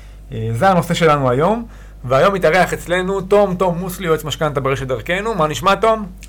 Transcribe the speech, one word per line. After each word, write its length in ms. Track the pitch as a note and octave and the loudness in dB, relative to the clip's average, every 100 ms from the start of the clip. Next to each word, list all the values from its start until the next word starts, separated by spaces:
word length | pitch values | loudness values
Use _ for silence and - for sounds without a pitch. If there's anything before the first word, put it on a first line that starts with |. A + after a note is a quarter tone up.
| - - - | -20 -20 -12
אה, 180 | A2+ A2 | -8 -4
זה 180 | A2+ F#3+ | 2 4
הנושא 240 | F3+ - | 4 0
שלנו 360 | E3+ E3 D3 C3 | 2 2 4 2
היום, 360 | B2 E3+ A#3 A#3 - - - | 2 2 0 -6 -16 -20 -14
והיום 300 | B2 C3 F#3 | 0 2 4
מתארח 400 | G3 D#3+ F3+ E3+ | 2 2 4 2
אצלנו 480 | D#3+ - F3+ F#3 G3 | -2 -4 -2 -2 -4
תום, 340 | F#3+ G3+ G3+ F3+ | 2 4 4 2
תום 220 | F#3+ E3 | -2 -2
מוסלי, 300 | F#3 F#3 F3+ | -6 -6 -2
יועץ 160 | D#3 | -2
משכנתא 360 | D#3 C3+ D#3 C3 | -2 -4 -4 -2
ברשת 280 | C3 C3 C3 | -2 -2 -4
דרכנו. 480 | B2 G#2+ F3+ A3 G#3 | -6 -4 -4 -2 -2
מה 120 | D3+ | -2
נשמע, 280 | D3 F3+ G3 | 0 0 2
תום? 300 | A3+ A3 F#3+ - | 2 0 -4 -14